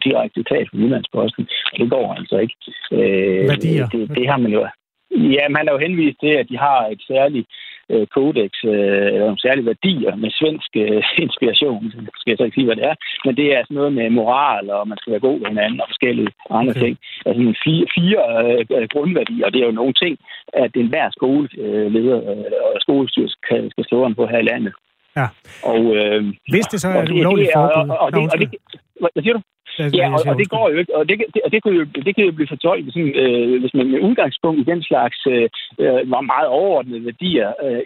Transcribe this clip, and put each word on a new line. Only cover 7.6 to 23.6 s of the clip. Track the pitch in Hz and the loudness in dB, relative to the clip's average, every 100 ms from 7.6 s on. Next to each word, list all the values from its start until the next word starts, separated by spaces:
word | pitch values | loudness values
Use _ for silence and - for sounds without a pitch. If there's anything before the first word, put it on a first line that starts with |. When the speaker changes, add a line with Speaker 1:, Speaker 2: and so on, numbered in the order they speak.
| - - - | -20 -20 -2
Speaker 1:
øh, | 113 104 | -2 0
kodex, | 139 139 139 98 - | 0 2 2 -2 -2
øh, | 113 104 101 101 101 | -2 0 2 2 2
eller | 101 107 | 2 0
nogle | 98 127 | 0 0
særlige | 139 117 | 0 0
værdier | 107 190 160 104 98 | -2 0 0 -2 -2
med | 110 | -4
svensk, | - 156 160 - 120 | 0 -2 -2 -6 -2
øh, | 107 107 - | 0 0 0
<laughs> | - 147 | -2 -2
inspiration. | - 123 110 147 110 110 | 0 0 2 0 -2 -6
Så | 117 104 - | -10 -14 -8
skal | - | -4
jeg | 110 | 0
så | |
ikke | 120 | 0
sige, | 135 123 | 0 0
hvad | 113 | 0
det | |
er, | 131 160 - - | -2 -2 -8 -4
men | 139 127 | -2 0
det | 143 135 | 2 2
er | |
sådan | 117 | 0
noget | 143 143 | -2 -2
med | 135 113 | 0 2
moral, | 120 110 127 143 104 101 | 2 2 2 2 0 -2
og | 101 107 | -4 -4
man | 104 | -8
skal | - | -6
være | 104 131 | 0 0
god | - | 0
ved | 104 | -2
hinanden, | 107 107 127 | 0 0 -2
og | - | -6
forskellige | - 123 117 104 - - | -2 -2 0 -2 -4 -4
andre | 113 127 | 0 0
Speaker 2:
Okay. | 120 | 0
Speaker 1:
ting. | 120 - - - - | -2 -2 -12 -6 -2
Altså | 117 | 2
nogle | 120 110 151 | 2 2 0
fire, | 160 - - | 2 0 2
fire, | 175 208 120 117 | 2 2 2 2
øh, | 120 120 110 131 | 2 2 2 0
øh, | 113 | 0
grundværdier, | 147 151 165 113 117 104 | -2 0 0 -2 0 0
og | |
det | 123 | 2
er | 120 | 2
jo | 113 | 2
nogle | 131 - | 0 0
ting, | 180 143 - - - | 0 -2 -10 -20 -4
at | - 120 127 | 0 0 0
enhver | 117 156 117 | 0 0 -2
skoleleder, | - 131 143 143 - 107 104 104 110 123 120 110 | 0 2 2 0 -4 -4 -2 0 2 2 0 -2
øh, | 104 104 107 110 | -6 -4 -2 0
og | - | 0
skolestyrelse | - 139 127 - 120 - - | 0 0 0 -2 -4 -6 -2
kan, | 117 | -2